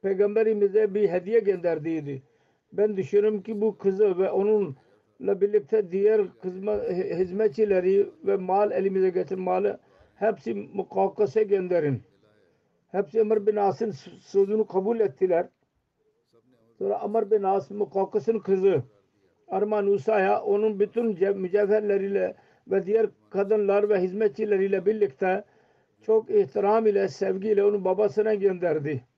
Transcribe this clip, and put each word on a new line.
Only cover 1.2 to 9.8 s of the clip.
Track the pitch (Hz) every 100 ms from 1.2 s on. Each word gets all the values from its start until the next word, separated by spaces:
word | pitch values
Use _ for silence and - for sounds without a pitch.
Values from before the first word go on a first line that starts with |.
| 175 226
gönderdiydi. | 196 185 170 156 151 160 147 135 _ _ _ _ _
Ben | 180 214 196
düşünüyorum | 151 202 208 214
ki | 190 220
bu | 214 202
kızı | 196 190 208 175
ve | 190
onunla | 190 202 214 180 135 _ _ _ _ 190 196
birlikte | 202 208 139 220 185
diğer | 185 202 220 190 -
kızma-, | 185 185 196 214 -
hi-, | 180 190 170
hizmetçileri | 185 185 214 208 214 190 180 196 202 - 196
ve | 196
mal | 185 190 208
elimize | 190 190 190 185
getiren | 180 - 190
malı | 185 185 202 -